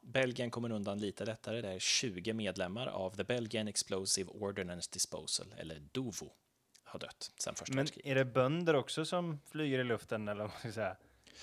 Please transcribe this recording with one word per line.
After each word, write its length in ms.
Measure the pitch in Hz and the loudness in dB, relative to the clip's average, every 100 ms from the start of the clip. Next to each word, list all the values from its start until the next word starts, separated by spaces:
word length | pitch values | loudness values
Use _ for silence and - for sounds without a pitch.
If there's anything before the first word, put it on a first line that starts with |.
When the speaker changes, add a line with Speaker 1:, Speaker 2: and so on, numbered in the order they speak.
Speaker 1:
Belgien 480 | - 135 131 123 120 | -2 2 2 2 -2
kommer 220 | 117 117 | 0 -2
undan 260 | 107 101 101 | 0 0 0
lite 260 | 104 - | -2 -2
lättare. 360 | 107 110 - 113 | -4 -4 -4 -2
Det 80 | 107 | -2
är 100 | 92 | -2
tjugo 540 | - - 131 90 92 | 2 4 2 -2 0
medlemmar 540 | 110 101 92 90 104 131 | 0 0 0 0 -2 -4
av 240 | 95 92 98 | -2 -2 -2
The 80 | |
Belgian 440 | 95 123 113 113 107 | 0 0 2 0 0
Explosive 640 | - - 95 95 - 90 | 0 0 0 2 0 0
Ordnance 600 | - 101 101 90 87 - | -2 -2 0 -2 -4 -6
Disposal, 640 | 90 - 80 76 - 87 - | -2 -2 -2 -4 -4 -4 -10
eller 200 | 80 80 73 | -8 -8 -6
dovo, 400 | 127 127 - - - _ _ _ - | -4 -4 -4 -8 -14 _ _ _ -20
har 160 | - - | -14 -10
dött 320 | - - - - | -10 -10 -12 -6
sen 160 | - | -6
första 160 | - - | -6 -2
Speaker 2:
Men 100 | 135 | 0
Speaker 1:
världskriget. 220 | 151 - 143 | 0 -2 0
Speaker 2:
är 40 | |
det 100 | 135 | 4
bönder 500 | 131 123 127 160 170 147 | 4 6 6 6 6 6
också 280 | 120 - | 4 -2
som 360 | 156 180 175 151 - | 0 0 0 -4 -6
flyger 320 | 151 156 131 | -2 2 2
i 60 | |
luften, 440 | 123 110 - 110 104 | 4 2 0 -2 0
eller 160 | 104 | -2
vad 80 | 104 - | -2 -4
ska 100 | 117 | -6
jag 60 | |
säga? 220 | 110 101 - - _ - - | 0 -2 -2 -14 _ -20 -18